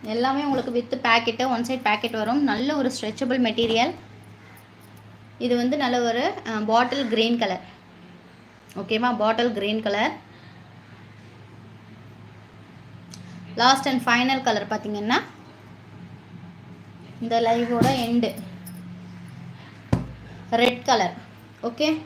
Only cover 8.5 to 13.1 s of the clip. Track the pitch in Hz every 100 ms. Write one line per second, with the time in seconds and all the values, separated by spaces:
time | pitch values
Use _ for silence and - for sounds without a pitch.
8.5 | - - - 202 220 247 226 214 226 240
9.5 | 208 202 220 220 202 262 - - - -
10.5 | - - - - - - - - - -
11.5 | - - - - - - - - - -
12.5 | - - - - - -